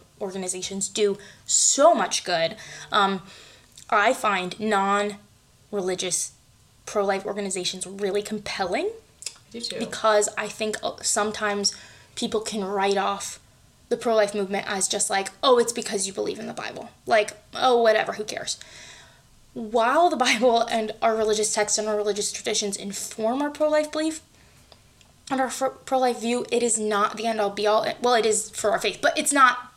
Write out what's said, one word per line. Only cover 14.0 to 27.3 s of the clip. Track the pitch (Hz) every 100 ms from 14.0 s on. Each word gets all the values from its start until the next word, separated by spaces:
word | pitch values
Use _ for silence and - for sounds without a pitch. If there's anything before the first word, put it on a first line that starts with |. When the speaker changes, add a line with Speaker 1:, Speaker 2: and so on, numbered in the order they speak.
| 240 220 202
Speaker 1:
movement | 208 190 196 -
as | 196 190
just, | 202 -
like, | 196 190 -
"Oh, | - 247
it's | 233
because | 240 - 208 196
you |
believe | 190 - -
in | 226
the |
Bible." | - 107 - - - -
Like, | 220 208 - -
"Oh, | 233 254 240
whatever, | 233 214 -
who | 196
cares?" | 214 - - - - - - - - - _ _ _
While | 247 220 233 226 285 349
the | 302
Bible | 247 247 247 226
and | 226 226 220 -
our | 226
religious | 220 214 208 214
texts | - 208 -
and | 214
our |
religious | 214 208 202 196
traditions | - - 208 208 196
inform | 196 196 - - 220 254
our | 294
pro-life | 294 302 302 302
belief | 302 320 311 - _ - - _ - _ _ _ _ -
and | 269
our | 269
fr-, | - 269
pro-life | - - 262 254 233
view, | 226 247 -
it | 240
is | 233 226
not | 214 202 214 -
the |
end-all, | 226